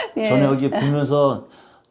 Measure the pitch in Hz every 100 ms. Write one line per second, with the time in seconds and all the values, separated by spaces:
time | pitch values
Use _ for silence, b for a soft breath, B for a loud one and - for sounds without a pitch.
0 | 508 - 220 262 139 135 139 - 139 147
1 | 139 143 139 113 - B B B _